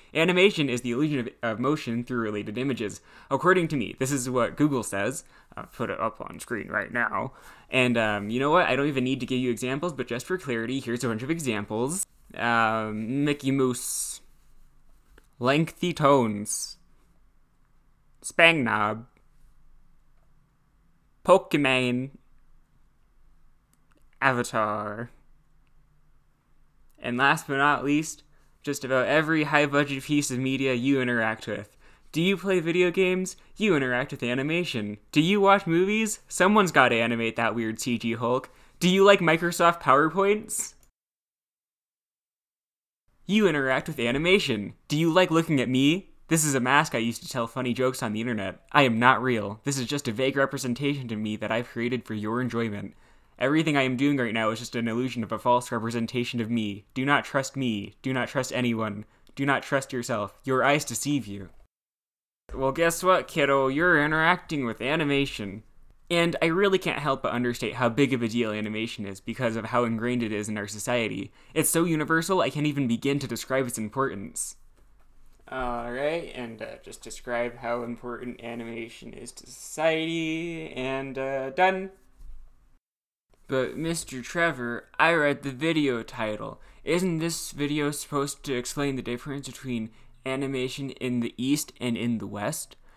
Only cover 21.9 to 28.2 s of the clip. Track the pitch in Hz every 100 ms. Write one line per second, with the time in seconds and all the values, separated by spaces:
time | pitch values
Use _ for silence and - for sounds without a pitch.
21.9 | 123 135 - _ - - - _ _ _
22.9 | _ _ _ - _ - _ _ _ _
23.9 | _ - - 135 123 117 117 107 107 104
24.9 | 104 123 - _ - _ _ _ _ _
25.9 | _ _ _ _ _ _ _ _ _ -
26.9 | - - 120 139 160 - 139 143 139 139
27.9 | 147 160 -